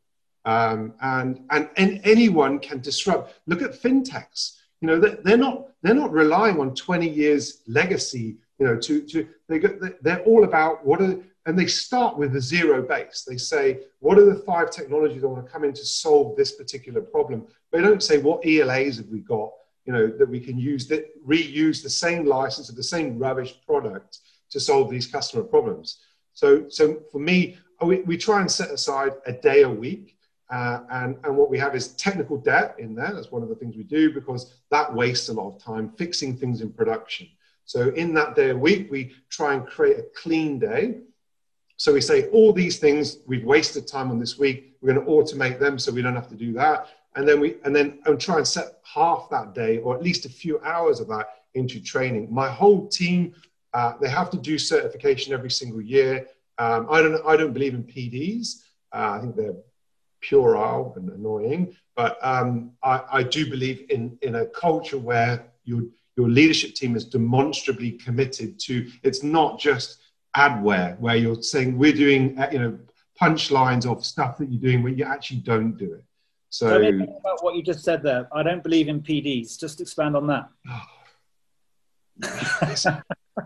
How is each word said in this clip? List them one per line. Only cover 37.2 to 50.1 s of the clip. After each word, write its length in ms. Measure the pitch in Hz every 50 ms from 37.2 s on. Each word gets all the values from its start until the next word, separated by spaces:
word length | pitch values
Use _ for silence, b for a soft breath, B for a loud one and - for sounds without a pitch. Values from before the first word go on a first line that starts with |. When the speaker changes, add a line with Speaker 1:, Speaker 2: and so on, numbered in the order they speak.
| 92 - _ _ _ _ _ _ _
Speaker 1:
So 240 | - - 123 123 135
in 240 | 131 165 170 170 156
that 220 | 156 151 147 -
day 160 | 151 139 131
a 40 | 127
week, 360 | 123 135 165 202 190 196 -
we 240 | 139 135 127 127 - _ _ _
try 260 | - - 156 143 139
and 100 | 131 127
create 320 | - - - 151 139 143 -
a 80 | - - -
clean 440 | - - 170 165 160 156 151 143 123
day. 400 | 113 101 113 139 196 254 226 - - - _ _ _ _ _ _ _ _ _ _ _ _ _ -
So 140 | - 156
we 100 | 143 139
say, 260 | - - 151 135 - -
"All 260 | - 226 220 214 190
these 240 | 185 180 170 - -
things 420 | 156 147 143 151 147 - - - _
we've 200 | 123 131 127 113
wasted 420 | 120 143 156 151 - - 143 - -
time 240 | - 135 131 127
on 80 | 120 117
this 180 | 120 117 - -
week, 380 | 143 135 131 127 - _ _ _
we're 140 | 131 131 127
gonna 140 | 139 - -
automate 520 | 156 151 135 - 143 135 131 131 127 127
them 200 | 139 143 139 123
so 120 | - 135
we 120 | 117 123 123
don't 100 | 123 123
have 160 | 123 120 -
to 60 | 117
do 180 | 104 117 117 113
that." 340 | 123 143 156 151 135 B B B B B _ -
And 120 | 131 139 151
then 120 | 147 143
we, 160 | 147 151 - - -
and 100 | 143 143
then, 240 | 147 143 143 - - -
and 140 | 156 147 131
try 180 | - - 175 151
and 100 | 135 -
set 320 | - 175 151 - - _ _
half 460 | - - 147 160 170 165 - - -
that 240 | 147 127 107 104 95
day, 240 | 123 113 110 113 117
or 160 | 117 127 127
at 80 | 127 170
least 220 | 180